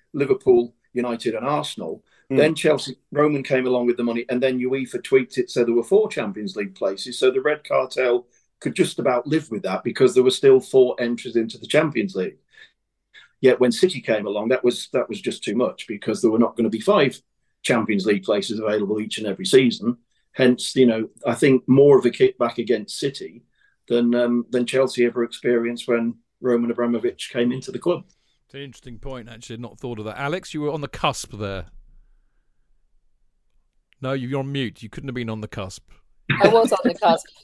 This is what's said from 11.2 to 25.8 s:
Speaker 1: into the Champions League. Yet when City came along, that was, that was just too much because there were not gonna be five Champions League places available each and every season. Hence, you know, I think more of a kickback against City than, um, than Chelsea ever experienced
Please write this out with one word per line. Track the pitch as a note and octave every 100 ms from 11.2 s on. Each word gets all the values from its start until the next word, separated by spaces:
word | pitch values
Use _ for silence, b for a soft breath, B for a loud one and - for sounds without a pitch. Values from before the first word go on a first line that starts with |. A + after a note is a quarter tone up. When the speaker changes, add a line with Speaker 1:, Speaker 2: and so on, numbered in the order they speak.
| B2 A#2
Speaker 1:
into | A2+ -
the | A2+
Champions | D3 D#3+ A#2+ G2
League. | F#2+ F2 - _ b b _ _ _ _ b b _
Yet | B2+ B2
when | B2+
City | A#2 F#3 D3
came | A2+ A2 G#2
along, | G2+ A2
that | -
was, | B2 - -
that | C3 -
was | G2+
just | - G2
too | - G#2+
much | G#2+ - -
because | G#2 - G#2
there | A2+
were | A2
not | A#2 -
gonna | A2
be | G#2+
five | - G3+ C#3+ - _ _ _ _
Champions | - A#2 G#2+ G#2 G2+
League | G2+
places | F#2+ G#2 G2 G#2+
available | G#2+ G#2+ G2 G#2+
each | G#2 -
and | G#2+
every | F#2
season. | F#2 C3+ B2+ - G#2 A#2+ _ _ _
Hence, | - - B2 - C#3
you | B2
know, | A2+ A2 _ -
I |
think | A#2 D3+ B2+ -
more | C3+ C#3+ C3+
of | A#2+
a |
kickback | - B2+ - A#2 -
against | A2 A2+ G#2 -
City | C#3 - - A#2 _ _ _ _ -
than, | A#2+ A#2+
um, | A#2+ A#2+ A#2+ A#2
than | B2
Chelsea | A#2+ C3 C3 B2+
ever | A#2+ A#2+
experienced | A#2 - B2+ B2 A#2 A#2+